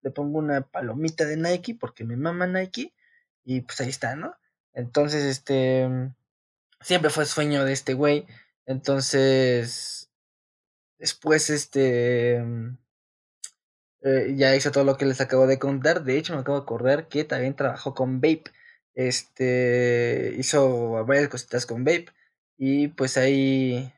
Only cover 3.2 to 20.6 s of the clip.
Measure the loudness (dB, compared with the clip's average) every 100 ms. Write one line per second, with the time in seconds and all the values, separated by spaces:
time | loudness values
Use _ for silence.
3.2 | _ _ -6 -6 -6 -8 -6 -6 -6 -6
4.2 | -10 -14 _ _ _ -12 -4 0 0 0
5.2 | -2 -4 -2 0 2 2 0 -2 -6 -10
6.2 | _ _ _ _ _ _ -2 2 2 0
7.2 | -2 0 0 0 0 -2 -2 0 2 2
8.2 | -2 -20 _ _ -8 -6 -2 -2 2 2
9.2 | 4 4 4 2 -2 -8 -12 -14 -16 _
10.2 | _ _ _ _ _ _ _ _ -8 -6
11.2 | 2 2 2 -2 -2 2 2 4 2 2
12.2 | 2 0 -2 -6 -8 -12 _ _ _ _
13.2 | _ _ -20 _ _ _ _ _ 0 0
14.2 | 0 2 4 4 2 2 2 2 0 0
15.2 | 0 4 4 4 0 0 0 0 0 -2
16.2 | -2 -6 -2 -4 -4 -2 2 2 0 -4
17.2 | -2 -2 -4 -2 -2 -2 -8 -4 -2 2
18.2 | 2 2 -2 _ -20 _ _ -4 -2 -2
19.2 | -8 _ 0 2 2 2 2 2 2 0
20.2 | -2 -4 0 2